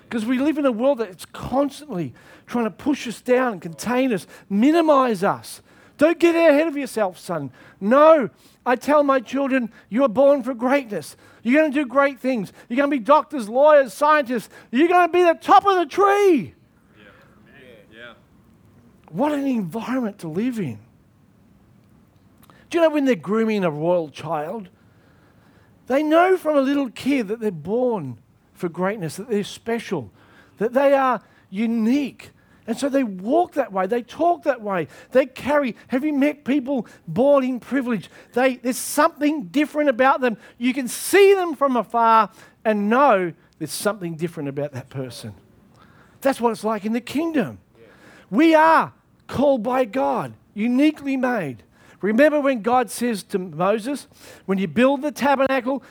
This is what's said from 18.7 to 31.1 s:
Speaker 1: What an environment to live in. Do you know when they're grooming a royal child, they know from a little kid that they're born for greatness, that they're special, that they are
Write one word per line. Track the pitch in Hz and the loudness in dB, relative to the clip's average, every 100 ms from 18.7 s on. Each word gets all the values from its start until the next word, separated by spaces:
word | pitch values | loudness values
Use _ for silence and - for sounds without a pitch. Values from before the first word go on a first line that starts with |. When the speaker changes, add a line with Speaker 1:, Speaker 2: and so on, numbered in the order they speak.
| _ _ _ - | _ _ _ -14
Speaker 1:
What | 160 294 | -4 -2
an | 294 277 | -2 -2
environment | 240 175 214 214 262 220 - | -4 -4 -8 -6 -4 -4 -8
to | 165 | -8
live | 160 247 226 | -4 -4 -4
in. | 156 104 - _ _ _ _ _ _ _ _ _ _ _ _ _ _ _ _ _ - | -6 -8 -16 _ _ _ _ _ _ _ _ _ _ _ _ _ _ _ _ _ -6
Do | 339 | 2
you | |
know | 320 | 2
when | 302 269 | 2 0
they're | 208 | 0
grooming | 147 220 220 214 | 0 -2 0 0
a | 175 | -2
royal | 147 165 180 156 | -2 0 0 -2
child, | - - 160 151 226 180 _ _ _ _ _ _ _ _ _ _ _ - | -10 -8 -6 -6 -10 -14 _ _ _ _ _ _ _ _ _ _ _ -4
they | 269 | -2
know | 302 320 370 370 | 2 4 4 2
from | 311 294 | 0 0
a | |
little | 269 285 262 | 2 0 -4
kid | - 247 277 190 | -6 -2 -2 -2
that | 220 | -4
they're | 214 | -6
born | 165 151 226 254 214 135 113 _ _ _ | -6 -6 -2 -2 -2 -6 -12 _ _ _
for | - 180 | -10 -8
greatness, | 170 185 220 160 - | -4 -4 -4 -8 -10
that | 247 | -6
they're | 208 | -4
special, | 190 - - 233 - 170 104 _ _ _ _ - | -6 -12 -8 -6 -6 -8 -8 _ _ _ _ -6
that | 220 | -2
they | 247 277 | 2 2
are | 277 262 | 4 2